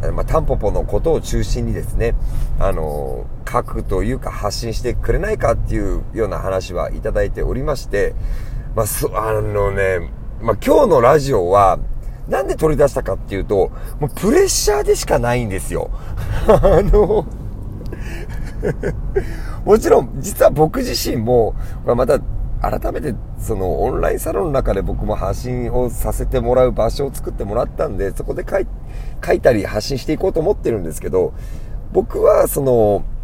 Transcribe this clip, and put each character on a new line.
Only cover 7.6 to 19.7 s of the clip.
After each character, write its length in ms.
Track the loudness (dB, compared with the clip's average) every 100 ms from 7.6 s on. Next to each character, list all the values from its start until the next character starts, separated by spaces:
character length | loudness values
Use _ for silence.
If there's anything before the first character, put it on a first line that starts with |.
ま 140 | -2 -4
し 120 | -2
て、 260 | 0 0 0 -4 -4 -4 -6 -4
ま 80 | -2
あ、 40 | -2
そ-、 240 | 0 -2 -2
あ 160 | 0
の 380 | 0 0 0 0
ね、 400 | 2 0 0 -2 -8 -10 -6
ま 100 | -2
あ、 40 | 0
今 180 | 4 6
日 60 | 6
の 120 | 6
ラ 180 | 8 6
ジ 140 | 4
オ 160 | 0 4
は、 300 | 6 6 4 -2 -4 -6 -10 -6
な 140 | -4
ん 40 | -2
で 100 | 0
取 200 | 0 4
り 20 |
出 100 | 4
し 60 |
た 80 | 2
か 120 | -4
っ 40 | -4
て 160 | -4
い 60 | -4
う 40 |
と、 260 | 0 2 2 -2 -8 -4
も 100 | -4
う 20 |
プ 220 | 0 2
レ 120 | 4
ッ 40 | 4
シ 220 | 2 2
ャ 100 | 2
ー 20 |
で 140 | 2 0
し 100 | 2
か 120 | 0
な 160 | 2
い 100 | 0
ん 40 | 0
で 100 | -4
す 120 | -4
よ。 180 | -4 -4 -6 -6 -6
<laughs> 240 | -2 -2 4
あ 360 | 6 6 6
の、 420 | 6 4 6 2 -2 -8 -10 -10 -10 -10 -10 -10 -8 -8 -8 -6 -6 -4
<laughs> 1000 | -4 -4 -6 -6 -4 -4 -4 -6 -6 -6
も 140 | 4